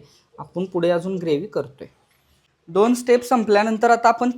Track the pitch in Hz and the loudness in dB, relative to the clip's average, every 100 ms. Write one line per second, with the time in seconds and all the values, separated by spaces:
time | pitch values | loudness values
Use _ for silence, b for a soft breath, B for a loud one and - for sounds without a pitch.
0 | b b b - 147 175 185 175 170 175 | b b b -20 -14 -10 -6 -2 0 -2
1 | 180 190 170 147 147 165 135 - - _ | -4 -6 -2 -4 -4 -8 -10 -14 -20 _
2 | _ _ _ _ _ _ - 180 226 247 | _ _ _ _ _ _ -6 0 2 0
3 | 247 240 247 254 214 202 220 214 233 233 | 2 0 2 -2 2 2 2 0 2 4
4 | 233 233 247 | 2 2 -2